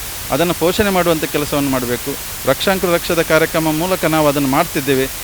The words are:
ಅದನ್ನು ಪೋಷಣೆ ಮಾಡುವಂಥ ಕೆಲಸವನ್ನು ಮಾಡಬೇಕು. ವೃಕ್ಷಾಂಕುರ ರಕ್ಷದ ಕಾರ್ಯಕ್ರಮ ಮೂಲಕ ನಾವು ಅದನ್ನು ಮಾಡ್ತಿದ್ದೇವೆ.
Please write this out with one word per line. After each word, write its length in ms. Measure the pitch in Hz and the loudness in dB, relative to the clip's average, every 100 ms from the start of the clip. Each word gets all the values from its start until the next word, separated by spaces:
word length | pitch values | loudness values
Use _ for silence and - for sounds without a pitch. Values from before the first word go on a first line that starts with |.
| - - - | -8 -10 -4
ಅದನ್ನು 220 | 135 175 | 0 0
ಪೋಷಣೆ 360 | 165 160 180 208 | 2 0 2 2
ಮಾಡುವಂಥ 340 | 190 175 160 | 2 2 2
ಕೆಲಸವನ್ನು 460 | 156 151 147 147 143 | 0 -2 -2 -2 0
ಮಾಡಬೇಕು. 420 | 131 123 120 - 139 - - - | -2 -2 -4 -4 -8 -10 -6 -2
ವೃಕ್ಷಾಂಕುರ 440 | 139 - 185 180 | 0 2 0 2
ರಕ್ಷದ 320 | 170 - 170 | 0 0 -2
ಕಾರ್ಯಕ್ರಮ 500 | 165 160 160 170 160 | 2 2 2 0 0
ಮೂಲಕ 340 | 156 175 180 170 | 0 0 0 0
ನಾವು 220 | 156 151 | 2 2
ಅದನ್ನು 200 | 143 139 | 2 2
ಮಾಡ್ತಿದ್ದೇವೆ. 600 | 139 170 165 139 131 131 - | 2 0 -2 0 0 0 -4